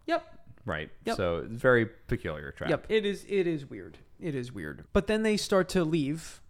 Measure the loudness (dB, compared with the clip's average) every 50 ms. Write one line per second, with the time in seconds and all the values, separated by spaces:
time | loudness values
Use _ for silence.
0 | _ -4 -4 -4 -4 -8 -18 -20 -20 -20 -20 -10 -6 -4 -4 -4 -6 -8 -12 -8
1 | -6 -4 -2 0 0 0 0 -2 -4 -6 -4 2 4 6 6 6 4 2 -2 -8
2 | -6 -4 -4 -4 -4 -4 -8 -8 -8 -12 -10 -6 -2 0 0 0 0 0 0 0
3 | 2 0 -4 -4 -6 -2 0 0 0 0 -2 -4 -6 -10 -12 -14 -14 -14 -16 -20
4 | -20 -20 -16 -10 -8 -6 -4 -4 -6 -8 -8 -8 -8 -8 -8 -10 -4 0 2 2
5 | 4 4 2 2 4 2 2 2 2 2 4 4 4 4 2 2 2 4 2 2
6 | 0 0 -2 -6 -8 -14 -16 -18 -20 -20